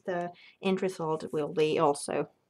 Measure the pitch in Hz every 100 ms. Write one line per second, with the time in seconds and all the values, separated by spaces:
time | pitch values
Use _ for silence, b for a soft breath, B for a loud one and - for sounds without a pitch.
0 | - 175 175 175 B B 190 185 190 185
1 | 160 156 - 156 147 160 156 - 156 143
2 | - 143 147 _